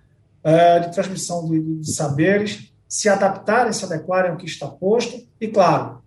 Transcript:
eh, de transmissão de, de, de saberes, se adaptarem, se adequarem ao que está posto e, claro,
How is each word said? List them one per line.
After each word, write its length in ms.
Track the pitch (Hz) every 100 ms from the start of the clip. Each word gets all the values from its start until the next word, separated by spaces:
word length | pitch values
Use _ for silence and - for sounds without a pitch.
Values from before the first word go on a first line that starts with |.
| _ _ _ _
eh, 360 | 156 165 170 170
de 120 | 170
transmissão 560 | - 185 180 - 175 160
de, 120 | 160
de, 160 | 160 160
de 120 | 156
saberes, 800 | 147 147 139 180 202 208 - - _ _
se 180 | - 208
adaptarem, 640 | 196 196 - - 233 240
se 140 | - 180
adequarem 460 | 156 180 185 180
ao 60 | 151
que 100 | 165
está 200 | - 143
posto 560 | - 185 233 - 247 - _
e, 80 | 220
claro, 540 | 208 175 143 120 -